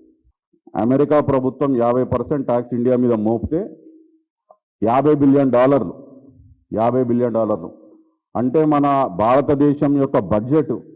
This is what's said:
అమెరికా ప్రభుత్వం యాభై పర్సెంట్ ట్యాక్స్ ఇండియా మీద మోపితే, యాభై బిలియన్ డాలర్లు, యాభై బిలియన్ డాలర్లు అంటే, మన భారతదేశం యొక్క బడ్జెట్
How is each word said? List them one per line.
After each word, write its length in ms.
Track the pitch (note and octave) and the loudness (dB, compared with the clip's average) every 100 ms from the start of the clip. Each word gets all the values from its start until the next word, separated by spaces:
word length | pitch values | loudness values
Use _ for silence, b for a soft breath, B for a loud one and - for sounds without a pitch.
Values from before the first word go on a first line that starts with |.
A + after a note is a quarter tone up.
| _ _ _ _ _ _ _ - | _ _ _ _ _ _ _ -4
అమెరికా 440 | A#2 C#3 C#3+ D3 | 0 0 2 0
ప్రభుత్వం 560 | C3+ C3+ B2+ B2 C#3 B2+ | 0 0 -2 -2 -2 0
యాభై 280 | A#2 B2 | 0 0
పర్సెంట్ 420 | B2+ B2 A#2 D3 B2 | -2 -4 -4 -6 -2
ట్యాక్స్ 280 | A#2+ A#2+ | -4 -4
ఇండియా 220 | B2 B2 B2 | -4 0 2
మీద 160 | B2 | 2
మోపితే, 480 | A2+ G#2+ A#2 - D#3+ A3 - - - _ _ _ _ _ _ _ - | 0 0 -2 -4 -6 -6 -14 -20 -20 _ _ _ _ _ _ _ -6
యాభై 320 | G#2+ C3 D3 | -2 0 2
బిలియన్ 360 | D3 C#3 C#3 C3+ | 4 4 4 4
డాలర్లు, 440 | A#2+ C3 C#3 F2+ - - - - - - _ - | 4 4 2 0 -10 -18 -20 -20 -20 -20 _ -8
యాభై 320 | G2 A#2 B2+ | -2 0 0
బిలియన్ 300 | A#2+ A#2+ B2 | 0 0 0
డాలర్లు 360 | A2+ G#2+ G2 F2 - - - _ _ _ - | 0 -2 -4 -8 -18 -20 -20 _ _ _ -6
అంటే, 280 | B2 D#3 | -2 0
మన 440 | D#3 D3 C#3+ C#3 B2 F2+ | 2 2 2 0 -2 -2
భారతదేశం 800 | A2 C3+ C#3 C#3+ D3 C#3+ D3 C#3+ | 2 2 2 2 2 2 0 0
యొక్క 220 | C3+ C#3 | 0 -2
బడ్జెట్ 560 | F2+ G#2+ A#2+ D#3 C#3+ A#2 - | -2 -2 0 0 0 -6 -10